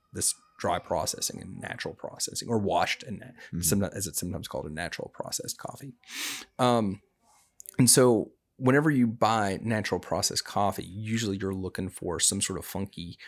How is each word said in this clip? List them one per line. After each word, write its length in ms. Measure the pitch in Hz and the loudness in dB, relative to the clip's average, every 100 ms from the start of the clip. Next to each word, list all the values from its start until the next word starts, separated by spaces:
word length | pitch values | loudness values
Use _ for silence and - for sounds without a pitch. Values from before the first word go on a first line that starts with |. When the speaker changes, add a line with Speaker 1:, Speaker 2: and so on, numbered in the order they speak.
| _ | _
Speaker 1:
this 220 | - - - _ - | -4 -4 -4 _ -6
dry 180 | 98 87 | -2 -2
processing 640 | - 82 - - - - | -2 -2 -2 -4 -6 -6
and 160 | 92 - | -12 -12
natural 340 | - - - - | -10 -8 -8 -8
processing, 540 | - - - - - | -12 -8 -8 -6 0
or 100 | 113 | 0
washed 420 | 98 85 95 - | 2 2 2 -2
and 180 | - 101 | -6 -10
na-, 60 | - - - | -12 -18 -8
Speaker 2:
Mm-hmm. 80 | 85 | -2
Speaker 1:
someti-, 340 | - 101 98 - | 2 4 2 -2
as 100 | 98 | -6
it's 140 | - | -4
sometimes 280 | 90 95 - | -4 -6 -6
called, 180 | 67 71 | -8 -6
a 20 | |
natural 400 | 78 85 - - | -6 -6 -6 -10
processed 480 | - - - - - | -8 -6 -6 -8 -10
coffee. 360 | - - 143 - - - - - - - | -10 -12 -16 -16 -14 -8 -6 -8 -12 0
Um, 420 | 123 120 104 95 _ _ _ _ _ _ - - | 2 4 2 -2 _ _ _ _ _ _ -14 4
and 100 | 123 | 8
so 420 | - 127 110 - _ _ _ | 10 8 6 2 _ _ _
whenever 340 | 127 139 151 | 4 6 6
you 160 | 143 120 | 4 4
buy 500 | 117 107 113 101 95 | 4 2 4 2 0
natural 380 | 110 110 104 90 | 0 -2 0 -4
processed 420 | - 90 - - | -2 0 0 -2
coffee, 400 | - 98 101 95 | -2 0 2 0
usually 540 | 87 95 110 113 110 98 | -8 -10 -4 -2 -2 -2
you're 160 | 98 | -2
looking 340 | 95 92 - 92 | -4 -4 -6 -8
for 320 | - 92 80 | -6 -6 0
some 220 | - 101 | 0 2
sort 180 | - 92 | -2 -4
of 60 | - | -6
funky, 520 | 95 98 - 85 - | -6 -6 -8 -12 -14